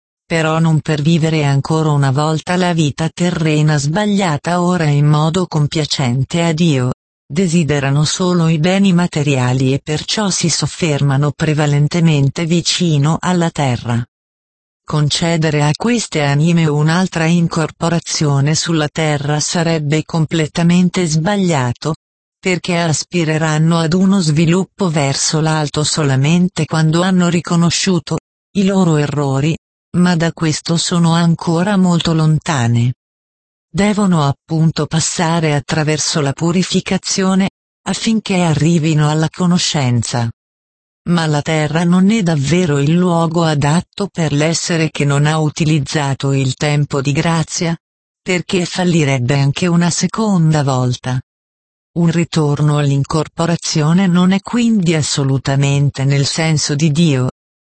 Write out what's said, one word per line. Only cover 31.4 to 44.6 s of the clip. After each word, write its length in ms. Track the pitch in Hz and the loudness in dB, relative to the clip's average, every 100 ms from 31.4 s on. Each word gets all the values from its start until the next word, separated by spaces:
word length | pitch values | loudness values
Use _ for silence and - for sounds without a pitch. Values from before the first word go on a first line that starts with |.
| - 165 180 202 | 0 -2 0 2
molto 340 | 185 170 160 | 2 2 0
lontane. 800 | 160 156 156 - 147 117 117 120 - _ _ _ _ _ _ _ | 0 2 0 0 -2 0 2 0 -4 _ _ _ _ _ _ _
Devono 520 | 160 202 202 202 170 139 | -2 0 0 2 2 0
appunto 580 | - - 160 160 151 | -2 -4 0 0 0
passare 720 | 147 160 - - 165 170 160 | -2 -2 -2 -2 -2 0 0
attraverso 640 | 147 - 160 151 156 - 170 | -2 -2 -2 -2 -2 -2 -2
la 120 | 139 | -2
purificazione, 1160 | - 165 180 175 190 - 190 - - 190 190 190 - _ _ - | -2 -2 0 0 -2 -2 -4 -4 -2 0 0 0 -4 _ _ -8
affinché 560 | 196 - 220 - 185 | -4 -2 -2 0 0
arrivino 640 | 175 143 151 170 160 151 151 | 2 2 2 2 2 2 2
alla 220 | 156 160 | 0 -2
conoscenza. 1000 | - 180 180 - 156 127 120 110 123 117 - _ _ _ _ _ _ - | -2 0 0 0 -2 0 0 -2 -4 -4 -8 _ _ _ _ _ _ -2
Ma 160 | 175 | -2
la 160 | 160 147 | 0 -2
terra 420 | 143 160 151 156 | -2 -2 0 0
non 280 | 175 180 190 | 2 2 2
è 120 | 226 | 2
davvero 560 | 170 156 135 175 180 143 | 0 0 0 0 0 0
il 140 | 143 | 2
luogo 520 | 170 180 170 165 170 | 2 2 0 0 0
adatto 640 | 160 151 143 165 - - 202 | 0 0 0 0 -2 -8 -8
per 200 | - 156 | -4 -2
l'essere 580 | 143 151 160 | 0 0 -2